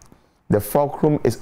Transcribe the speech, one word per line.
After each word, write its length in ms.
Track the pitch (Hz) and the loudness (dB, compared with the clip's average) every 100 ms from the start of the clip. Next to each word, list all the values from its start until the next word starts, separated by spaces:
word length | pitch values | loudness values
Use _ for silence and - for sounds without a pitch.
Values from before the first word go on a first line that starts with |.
| - - _ _ - | -18 -20 _ _ -2
The 100 | 104 | -2
fulcrum 600 | - 143 143 - 151 151 | 0 0 -2 0 0 2
is 180 | 123 - | 0 -2